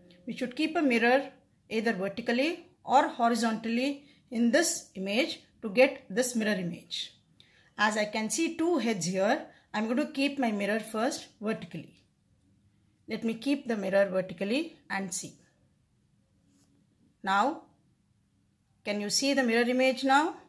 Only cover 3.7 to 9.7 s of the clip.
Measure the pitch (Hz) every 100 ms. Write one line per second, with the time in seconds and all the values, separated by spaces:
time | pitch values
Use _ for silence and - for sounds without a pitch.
3.7 | 233 269 285 - _ _ 226 233 277 320
4.7 | - - - 190 208 320 - - _ 220
5.7 | 196 277 - - 196 254 226 214 190 175
6.7 | 170 - - - - _ _ - _ _
7.7 | - 214 214 208 220 214 - 330 - 330
8.7 | 330 226 196 165 185 202 294 - - _